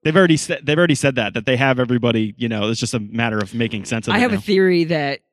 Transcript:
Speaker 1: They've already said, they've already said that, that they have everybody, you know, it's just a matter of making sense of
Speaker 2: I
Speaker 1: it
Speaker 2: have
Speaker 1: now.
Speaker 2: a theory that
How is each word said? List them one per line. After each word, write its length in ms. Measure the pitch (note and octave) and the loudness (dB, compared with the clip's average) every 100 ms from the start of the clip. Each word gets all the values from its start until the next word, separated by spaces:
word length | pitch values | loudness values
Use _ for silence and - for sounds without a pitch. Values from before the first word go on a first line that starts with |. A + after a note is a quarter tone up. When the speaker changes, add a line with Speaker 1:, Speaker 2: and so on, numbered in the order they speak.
Speaker 1:
They've 140 | D3+ D#3+ | 4 4
already 200 | F3+ D#3 | 6 4
said, 300 | - D#3+ C#3+ | 0 -6 -2
they've 100 | D3+ | 2
already 200 | F3 C#3 | 2 2
said 180 | C#3 | 2
that, 200 | B2+ G#2+ | 0 -2
that 120 | A#2 G#2+ | -4 -2
they 100 | B2 | 2
have 220 | C3+ B2+ | 2 2
everybody, 560 | B2 B2 A#2+ A2+ A2 - | 2 2 2 0 -2 -4
you 120 | A#2 | -4
know, 200 | G#2+ G#2 | -2 -2
it's 100 | A2+ | -2
just 140 | A#2+ | -4
a 60 | B2 | -4
matter 380 | G#2 A2+ A#2 G#2+ | -6 -2 -2 -2
of 160 | G2 | -4
making 300 | A#2 A2+ A2+ | -6 -6 -6
sense 220 | F#2+ A2+ A2 | -6 -6 -2
of 60 | |
Speaker 2:
I 40 | G3+ | 0
Speaker 1:
it 20 | |
Speaker 2:
have 120 | B3 | 0
Speaker 1:
now. 60 | G2+ | -2
Speaker 2:
a 20 | |
theory 440 | D3 F#3+ F#3 F3 | 0 2 2 2
that 360 | D#3+ D#3+ C#3+ C#3 _ | 0 -2 -4 -6 _